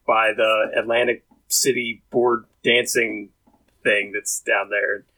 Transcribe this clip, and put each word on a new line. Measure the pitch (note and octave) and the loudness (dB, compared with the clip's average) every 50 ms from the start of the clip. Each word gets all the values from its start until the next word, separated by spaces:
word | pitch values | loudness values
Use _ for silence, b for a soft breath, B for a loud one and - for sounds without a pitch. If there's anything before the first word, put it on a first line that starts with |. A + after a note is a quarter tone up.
| _ | _
by | - A#2 A2 A2 A2 G#2+ | 0 0 2 2 0 2
the | A2 A2+ A2 A2 G#2+ A2 A2 - | 2 2 2 2 2 0 0 0
Atlantic | A#2+ A2 A2+ A#2 A#2+ A#2+ A#2+ A#2 - - _ _ _ _ | -2 -2 0 0 2 2 0 -2 -4 -8 _ _ _ _
City | - - - - C#3 B2 B2 A#2+ A#2 - - _ _ | -4 -2 0 2 2 0 0 -4 -6 -8 -10 _ _
board | - B2 A#2+ B2 A#2+ A2+ A2 _ _ _ - | 0 2 2 2 2 0 -4 _ _ _ 0
dancing | C3 A#2+ B2 A#2+ - - A#2+ A#2 A2 G#2+ G#2 G#2 G2+ _ _ _ _ _ _ _ _ _ _ - | 2 2 2 2 0 0 -2 -2 -2 -4 -8 -10 -14 _ _ _ _ _ _ _ _ _ _ -2
thing | B2 G#2+ G#2 G2+ G2+ | 0 0 0 -2 -4
that's | G2 G#2 - - - - | -8 -8 -6 -6 -8 -6
down | - - A2 G2+ G2 G2 | -2 -2 -2 0 0 -2
there. | G2+ G2+ G2+ - G2+ G2+ - _ _ | -4 -2 -2 -2 -4 -6 -8 _ _